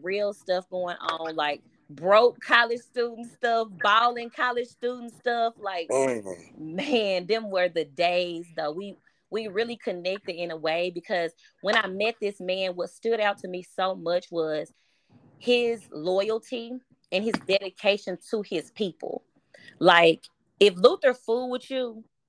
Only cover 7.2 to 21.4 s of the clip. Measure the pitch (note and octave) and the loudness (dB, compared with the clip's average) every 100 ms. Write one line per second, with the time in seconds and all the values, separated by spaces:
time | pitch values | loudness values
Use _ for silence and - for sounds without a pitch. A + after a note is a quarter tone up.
7.2 | F3+ A3 A3 F#3+ F3+ E3+ D3+ C#3 F3 F3+ | -2 -4 -2 0 0 -2 -6 0 0 2
8.2 | F3 E3+ E3+ D#3+ D3+ D#3+ G3+ F3+ _ _ | -2 -6 -10 -6 -6 -6 -10 -14 _ _
9.2 | _ G#3 A3 F#3+ A#3 A#3 - F3+ F3 G3 | _ -8 -4 -4 -4 -4 -6 -4 -4 -6
10.2 | - E3+ F3 D#3+ D#3+ E3 F3+ F3 - F#3 | -8 -8 -8 -4 -2 0 -2 -6 -4 -2
11.2 | E3 - _ _ F#3 A3+ G3+ F#3+ G#3+ A3+ | -2 -6 _ _ 0 0 0 -2 -4 -2
12.2 | G3+ G3+ F3+ F#3 F#3+ F3 F3 - A3+ A3+ | -6 -6 -6 -4 -4 -4 -8 -6 -2 0
13.2 | G#3 G3+ F#3 F3+ F3 - F#3 F#3+ E3 F3 | 0 -2 -8 -10 -10 -4 -2 -2 -2 -2
14.2 | - E3+ D#3 D3+ - _ _ _ _ - | -2 -4 -2 -2 -6 _ _ _ _ -20
15.2 | _ _ - A#3+ A#3+ A#3 - - D#3 F#3 | _ _ 0 2 2 -4 -8 -8 -2 0
16.2 | G#3+ A3 - B3 A#3 B3+ _ _ _ F#3 | 0 -4 -6 -10 -10 -14 _ _ _ -4
17.2 | A3 G3 - G3 G3 - G#3 G3+ - F3+ | -2 -4 0 0 -2 -2 0 0 -4 -10
18.2 | - A3 G#3 F3 - - G3+ - - - | -6 -6 -4 -6 -8 -6 -6 -6 -10 -10
19.2 | - _ _ - - - F3 E3+ E3+ - | -14 _ _ -20 -20 2 6 8 8 6
20.2 | - _ _ _ G3+ F3+ G#3+ G4 C4+ B3 | -4 _ _ _ 4 8 6 6 2 0
21.2 | - A#3 | -2 -2